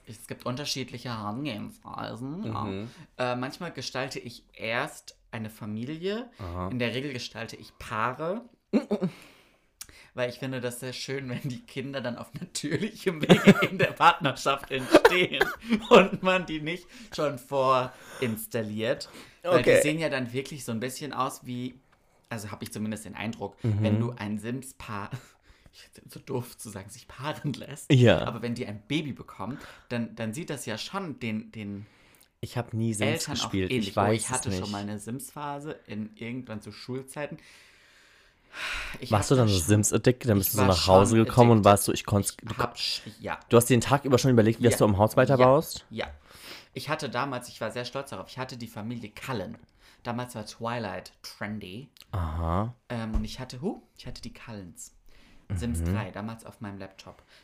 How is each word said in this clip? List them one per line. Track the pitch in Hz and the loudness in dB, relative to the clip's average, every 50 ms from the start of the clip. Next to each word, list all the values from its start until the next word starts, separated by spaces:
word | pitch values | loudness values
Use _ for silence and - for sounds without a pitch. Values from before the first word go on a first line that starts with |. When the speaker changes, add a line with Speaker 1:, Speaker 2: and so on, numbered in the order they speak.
| _ | _
Speaker 1:
es | - 113 - - - | -20 -20 -18 -14 -14
gibt | 127 - - | -14 -10 -6
unterschiedliche | 120 127 135 147 135 - 139 127 123 - 120 - 131 | -6 -6 -4 -4 -6 -6 -6 -6 -8 -10 -12 -10 -8
Herangehensweisen. | 120 110 104 104 107 127 147 147 110 104 104 104 - - - - - - 110 110 113 113 123 135 151 185 | -8 -8 -6 -6 -6 -6 -6 -6 -6 -6 -8 -10 -14 -16 -18 -14 -10 -10 -8 -8 -8 -8 -8 -8 -8 -8
Speaker 2:
Mhm. | 220 117 107 - - 101 95 98 107 120 - - 151 - _ - | -6 -6 -6 -6 -6 -6 -6 -6 -8 -10 -14 -18 -20 -14 _ -6
Speaker 1:
Ja. | 127 123 123 | -4 -4 -2
Äh, | 123 | -4
manchmal | 127 135 - - 175 165 | -6 -6 -8 -8 -10 -10
gestalte | - 139 127 - - 131 131 139 - 143 | -10 -10 -10 -8 -6 -6 -6 -6 -8 -10
ich | - 120 - - - _ _ | -12 -12 -16 -18 -20 _ _
erst | - 101 113 113 123 143 160 - - - - - _ _ _ | -10 -6 -4 -2 -2 -2 -4 -8 -12 -20 -20 -20 _ _ _
eine | - 113 110 107 | -10 -10 -10 -10
Familie, | - - 113 104 107 107 120 127 160 160 175 190 208 226 262 240 - - | -10 -10 -10 -8 -8 -6 -6 -8 -8 -6 -6 -6 -6 -6 -8 -10 -14 -12
Speaker 2:
Aha. | 104 90 85 90 90 92 | -10 -8 -6 -6 -6 -4
Speaker 1:
in | - 120 | -2 -2
der | 123 117 107 | -2 -2 -2
Regel | 131 135 147 131 | -4 -6 -6 -8
gestalte | 123 - - - 107 113 110 - | -8 -10 -10 -10 -10 -12 -12 -12
ich | - - - - - | -16 -18 -20 -18 -16
Paare. | - - 120 107 110 123 127 131 156 170 196 233 - - _ _ _ _ | -12 -8 -4 -2 -2 -2 -2 -4 -6 -6 -6 -6 -8 -14 _ _ _ _
Speaker 2:
<laughs> | - 254 - - 208 - 190 165 - - - - - - _ _ _ _ _ _ _ - - - - - - - - | 0 0 0 0 -4 -2 -2 -4 -4 -6 -20 -20 -20 -20 _ _ _ _ _ _ _ -20 -20 -20 -20 -20 -20 -14 -6
Speaker 1:
Weil | 123 123 123 | -4 -4 -4
ich | 120 - | -4 -6
finde | 139 131 131 127 | -8 -6 -6 -4
das | 120 123 120 - | -6 -6 -6 -8
sehr | 131 127 127 | -10 -10 -10
schön, | - - - 135 139 135 123 | -8 -8 -6 -6 -6 -6 -6
wenn | 120 117 | -8 -6
die | - 117 123 117 | -6 -6 -8 -8
Kinder | - - - 139 127 139 139 135 | -12 -12 -10 -8 -8 -6 -6 -6
dann | 117 123 117 - | -6 -6 -6 -8
auf | 120 - - | -10 -14 -14
natürlichem | - 180 - - - - - 165 - 185 226 - - - 196 175 151 - | -14 -12 -10 -10 -6 -4 -2 -2 -2 -2 -4 -6 -4 -2 -2 -2 2 8
Wege | - 196 - - 202 - - - - | 8 8 10 10 10 8 8 8 0
in | - - | 0 0
der | 185 - - | 0 0 2
Partnerschaft | - 147 170 170 - 170 139 131 - - 143 139 - - - | 6 6 6 6 6 2 0 0 0 0 0 0 0 -2 -6
entstehen | 135 131 127 - - 392 - 453 - 180 180 - - - - - 302 - - 226 | -6 -4 2 6 8 8 8 8 6 6 2 2 2 0 0 0 -2 -6 -4 -2
<laughs> | 233 214 - - | -2 0 4 8
und | 247 208 190 196 - - | 10 10 10 8 2 -2
man | - 185 185 185 175 | 0 2 2 2 0
die | 151 156 156 | -2 -6 -6
nicht | 151 151 175 180 - - - 247 233 - - | -4 -4 -6 -6 -8 -14 -20 -20 -20 -12 -6
schon | - 156 143 135 127 | -2 -2 -2 -2 -4
vorinstalliert. | - - 139 135 131 131 131 127 127 127 - - - - - - - 117 110 107 - - - 117 110 104 104 107 110 117 151 - - - - - - - - _ | -8 -4 0 2 4 4 4 4 2 0 -6 -12 -20 -14 -8 -4 -2 -2 -2 -4 -6 -4 -4 -4 -4 -4 -4 -2 0 -2 -2 -2 -4 -14 -16 -20 -20 -20 -18 _
Weil | - 170 180 165 | -2 2 4 4
Speaker 2:
Okay. | - - - - | 6 6 6 6
Speaker 1:
die | |
sehen | - 147 156 160 | 6 4 2 0
ja | 160 147 | -2 -2
dann | 139 131 127 117 | -2 -4 -4 -4
wirklich | 117 135 135 - - 135 - | -6 -6 -6 -6 -8 -12 -8
so | - | -6
ein | 117 110 | -6 -4
bisschen | 117 131 127 - 151 139 113 | -4 -6 -8 -8 -10 -8 -4
aus | 120 131 139 139 - - 123 | -4 -4 -4 -4 -8 -12 -10
wie, | 123 123 123 127 123 - _ _ _ _ _ _ _ _ _ - | -8 -8 -8 -8 -10 -12 _ _ _ _ _ _ _ _ _ -10
also | 120 113 101 101 | -10 -10 -10 -10
hab | 101 - | -10 -10
ich | 117 - | -12 -10
zumindest | - 107 107 107 107 104 - | -8 -6 -6 -6 -6 -8 -10
den | 90 - | -12 -10
Eindruck, | - 98 113 117 - - 98 - _ - | -8 -8 -8 -8 -8 -8 -10 -8 _ -2
Speaker 2:
Mhm. | 113 104 101 | 0 0 2
Speaker 1:
wenn | 107 107 104 110 | 2 2 2 2
du | 117 120 | 0 0
ein | 123 - 104 104 107 104 | -4 -6 -8 -6 -6 -6
Sims-Paar, | 101 117 123 135 131 - - - - - 110 101 101 - - - - - _ _ | -6 -6 -8 -8 -10 -12 -16 -16 -14 -12 -10 -10 -10 -8 -10 -12 -12 -14 _ _
<laughs> | _ _ - _ _ - _ | _ _ -20 _ _ -20 _
ich | - - - | -20 -20 -20
find's | _ - - - - | _ -20 -20 -20 -20
so | - | -18
doof | - - 135 123 120 - - - | -12 -8 -8 -8 -8 -8 -14 -18
zu | - 117 | -16 -14
sagen, | 98 98 95 104 | -14 -14 -14 -16
sich | - - - - | -18 -20 -20 -20
paaren | - - 131 151 147 - - 151 127 | -16 -12 -10 -10 -8 -6 -6 -6 -6
lässt, | - - - 135 - - - | -8 -10 -14 -14 -8 0 6
Speaker 2:
Ja. | 151 127 123 110 92 - - - | 6 8 10 10 8 6 4 -2
Speaker 1:
aber | - 117 110 | -6 -6 -6
wenn | 120 120 | -6 -6
die | 117 123 104 | -6 -6 -8
ein | 104 107 - - | -10 -10 -6 -2
Baby | 143 160 160 139 117 | -2 -2 -2 -4 -8
bekommen, | - - - - - - 131 147 151 - - - - - - | -10 -12 -16 -14 -12 -10 -10 -10 -12 -14 -18 -20 -20 -12 -6
dann, | 123 120 117 110 - | -6 -4 -4 -6 -6
dann | - 113 110 107 | -8 -6 -6 -6
sieht | 147 175 165 | -6 -8 -8
das | 151 123 - 123 | -8 -8 -6 -8
ja | 107 110 | -8 -8
schon | - - - 196 196 170 120 - | -8 -8 -8 -8 -8 -8 -8 -6
den, | 127 113 107 107 - - | -6 -4 -4 -4 -6 -8
den | - 110 107 101 101 101 107 - _ _ _ _ _ _ _ _ _ _ | -12 -12 -10 -8 -8 -10 -12 -14 _ _ _ _ _ _ _ _ _ _
Speaker 2:
Ich | - - - | -12 -8 -6
hab | 123 120 - - | -6 -6 -4 -2
nie | 110 113 113 110 | -2 0 0 0
Sims | 104 123 139 | 0 0 0
Speaker 1:
Eltern | 156 165 - 147 139 117 | 0 0 -2 -4 -4 -4
auch | |
Speaker 2:
gespielt, | - 113 - 95 92 92 | -4 -2 0 0 0 0
Speaker 1:
ähnlich. | 127 123 107 95 | 0 0 -2 -2
Speaker 2:
ich | - | 0
weiß | 107 98 104 | 2 2 2
Speaker 1:
Oh, | 110 | 2
ich | 113 107 - | 0 0 -2
hatte | 127 127 - - | -4 -4 -2 -2
Speaker 2:
es | 98 | -4
Speaker 1:
schon | 90 98 | -4 -4
Speaker 2:
nicht. | 104 | -4
Speaker 1:
mal | 101 101 104 | -6 -6 -6
eine | 104 107 104 | -6 -8 -10
Sims-Phase | - 117 120 143 - - - 151 147 143 143 143 143 156 - - _ - | -10 -10 -10 -10 -10 -12 -12 -10 -10 -8 -8 -8 -10 -12 -12 -14 _ -12
in | 110 104 107 104 104 - | -10 -8 -8 -10 -10 -12
irgendwann | 117 113 120 131 120 - 110 104 | -10 -8 -8 -8 -10 -10 -12 -12
zu | - 107 | -12 -14
Schulzeiten. | 101 - - - 123 131 135 131 - 151 143 143 - 151 - - - - - - _ _ _ _ _ _ _ _ _ _ _ _ _ _ _ _ - - - - - - - - - - | -16 -14 -10 -8 -8 -8 -8 -10 -10 -8 -8 -8 -10 -12 -16 -20 -20 -20 -20 -20 _ _ _ _ _ _ _ _ _ _ _ _ _ _ _ _ -14 -10 -8 -8 -6 -8 -8 -10 -10 -10
Ich | 127 120 | -4 0
Speaker 2:
Warst | 113 101 - - | 2 2 4 4
Speaker 1:
hab | 143 | 4
Speaker 2:
du | 127 | 6
dann | 117 107 | 6 6
Speaker 1:
da | 98 | 4
Speaker 2:
so | 92 | 4
Speaker 1:
schon, | 82 87 | 4 4
Speaker 2:
Sims-addicted? | 104 104 104 - - 110 - 127 123 - - 123 | 4 4 4 4 2 2 4 4 2 2 2 2
Dann | 104 101 | 2 2
Speaker 1:
ich | 95 | 2
Speaker 2:
bist | - - | 0 2
du | 104 | 2
so | |
Speaker 1:
war | 101 95 | 4 4
Speaker 2:
nach | 92 85 - | 4 4 6
Hause | 92 92 95 101 - 113 113 | 8 8 8 8 8 6 4
Speaker 1:
schon | 113 | 4
Speaker 2:
gekommen | 110 - 123 120 120 | 6 8 8 8 10
und | 117 110 | 10 8
Speaker 1:
addicted. | 95 101 | 10 8
Speaker 2:
warst | 101 98 - | 8 8 6
so, | - | 2
ich | - - - | -2 -2 0
konnt's, | - 104 101 98 - - - - 113 | 0 2 2 2 0 -4 -8 -8 -8
Speaker 1:
Ich | 110 - | -6 -4
hab | 120 - - - | -4 -4 -4 -6
sch-, | - - - - - 110 - - | -6 -6 -6 -6 -8 -12 -16 -12
ja. | 110 95 80 - - - | -8 -8 -8 -8 0 4
Speaker 2:
Du | 117 117 | 6 6
hast | 117 | 8
dir | - 131 | 8 6
den | 117 | 4
Tag | - - 135 143 - | 4 4 2 2 4
über | 135 127 113 | 4 4 4
schon | - 131 | 6 6
überlegt, | 127 117 104 110 113 - | 8 8 8 6 6 4
wie | 123 113 | 4 4
Speaker 1:
Ja. | 104 - | 4 6
Speaker 2:
du | 131 | 4
am | 107 101 92 | 4 6 6
Haus | 104 110 - 135 | 4 4 6 4
weiter | 131 120 139 127 | 4 6 6 6
Speaker 1:
Ja. | 127 127 | 8 8
Speaker 2:
baust? | 135 151 165 - - - - - | 8 6 4 0 -6 -14 -14 -12
Speaker 1:
Ja. | 110 110 - - - - _ - - - - - - - - _ - | -10 -10 -8 -10 -10 -14 _ -20 -20 -20 -18 -18 -18 -18 -18 _ -14
Ich | 131 131 143 | -10 -6 -6
hatte | 151 156 151 123 | -6 -4 -4 -6
damals, | 107 120 135 143 131 123 - - | -4 -4 -4 -4 -4 -8 -10 -10
ich | - - | -12 -8
war | 123 110 | -8 -6
sehr | 110 123 123 | -6 -6 -8
stolz | 123 - 139 139 - | -6 -8 -8 -10 -8
darauf, | 113 95 92 - | -10 -12 -12 -12
ich | - 127 | -10 -10
hatte | 127 127 135 | -10 -10 -10
die | 120 117 113 | -12 -12 -12
Familie | - 113 104 113 120 117 123 - | -10 -10 -8 -8 -8 -8 -10 -12
Cullen. | - - - - 131 107 90 110 - - - - _ _ _ - - _ - | -14 -12 -8 -6 -4 -4 -4 -6 -10 -16 -18 -20 _ _ _ -20 -20 _ -10
Damals | 123 117 120 123 123 - | -8 -6 -6 -6 -8 -8
war | 113 107 | -10 -12
Twilight | - - - 113 113 120 123 110 98 92 92 - - _ _ - | -12 -12 -8 -6 -6 -4 -4 -6 -6 -8 -8 -12 -14 _ _ -20
trendy. | - - - 110 101 107 104 95 90 92 117 147 - _ - - _ | -18 -14 -10 -10 -8 -8 -10 -10 -12 -14 -14 -16 -16 _ -20 -16 _
Speaker 2:
Aha. | - 92 85 80 80 82 82 82 85 95 107 123 120 _ _ - | -6 -4 -4 -4 -4 -2 -2 0 0 0 0 -2 -6 _ _ -10
Speaker 1:
Ähm, | 123 117 113 110 110 | -8 -6 -4 -2 -2
und | 107 107 | -2 -2
ich | 107 - - | -4 -8 -10
hatte, | 127 123 131 123 | -12 -12 -10 -8
hu, | 147 208 311 - - _ _ - | -6 -6 -6 -8 -12 _ _ -18
ich | - | -14
hatte | 123 120 - | -14 -14 -12
die | - 117 - | -14 -14 -16
Cullens. | - - - 113 101 95 85 - - - - _ _ _ - - - - - - - _ - 98 87 | -16 -16 -14 -14 -14 -14 -16 -18 -20 -20 -20 _ _ _ -20 -20 -20 -20 -20 -20 -20 _ -8 -6 -4
Sims | 82 80 80 82 | -2 -2 -2 -2
Speaker 2:
Mhm. | 82 85 95 | -2 -2 -2
Speaker 1:
drei, | 107 101 92 | -2 -2 -6
damals | - 95 104 113 113 113 - | -8 -10 -10 -10 -10 -12 -14
auf | - - - | -18 -16 -14
meinem | 113 101 98 95 | -12 -12 -12 -12
Laptop. | 95 95 - - - 95 87 _ _ _ _ - | -14 -16 -16 -18 -20 -20 -20 _ _ _ _ -20